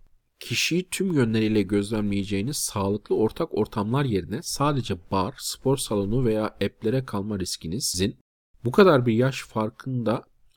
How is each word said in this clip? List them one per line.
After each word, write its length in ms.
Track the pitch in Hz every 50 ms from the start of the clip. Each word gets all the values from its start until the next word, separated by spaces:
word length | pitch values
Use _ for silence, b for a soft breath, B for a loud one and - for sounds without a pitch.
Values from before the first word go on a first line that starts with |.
| - - _ _ _ _ _ -
"Kişiyi 480 | - - 123 117 - - 160 175 185 -
tüm 220 | - - 185 196 170
yönleriyle 500 | 143 123 113 110 113 110 107 107 107 101
gözlemleyeceğiniz 920 | 90 104 101 101 101 113 107 104 104 101 101 98 92 101 98 101 127 156
sağlıklı 600 | - - - - 107 98 98 101 110 - - -
ortak 380 | - 220 220 - - 170 - -
ortamlar 500 | - 214 - - - 101 107 120 139 147
yerine 380 | 131 110 92 85 78 92 139 175
sadece 520 | - - - - 151 147 135 - - 98 87 - -
bar, 240 | - 95 92 104 131 -
spor 380 | - - - - - 131 135
salonu 480 | 135 - - 110 104 101 98 110 131 131
veya 200 | 113 110 107 107
app'lere 600 | - - - - 101 - - - 110 104 - 127
kalma 340 | - - 101 98 107 107 98
riskinizin 800 | 92 - - - - 82 85 110 147 - - 87 92 107 120 _ _ _ _ _ _ _ _ _ -
bu 80 | 117 127
kadar 340 | - 202 185 156 135 123
bir 60 | 123 110
yaş 300 | 110 123 135 131 - -
farkında 840 | - - 113 107 107 - - - 135 131 123 117 107 113 - - _ _ _ _ _ _